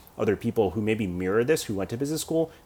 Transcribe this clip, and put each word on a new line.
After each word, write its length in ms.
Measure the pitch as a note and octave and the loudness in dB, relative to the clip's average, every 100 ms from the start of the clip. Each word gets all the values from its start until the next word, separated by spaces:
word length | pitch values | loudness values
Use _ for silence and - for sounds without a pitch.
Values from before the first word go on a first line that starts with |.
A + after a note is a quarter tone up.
| - - | -14 -2
other 180 | A2 F#2 | 0 0
people 360 | A#2 A2+ G2 | 0 2 2
who 100 | F#2+ | 2
maybe 240 | G#2+ A2 G2 | 0 0 0
mirror 380 | F2 F#2 G#2+ | -2 0 2
this, 220 | B2 D#3 - | 2 2 0
who 100 | G2 | -4
went 160 | F#2+ | -4
to 60 | A#2+ | -4
business 240 | C#3+ D#3 | -4 -4
school, 300 | - E3 D#3+ - | -2 0 -2 -4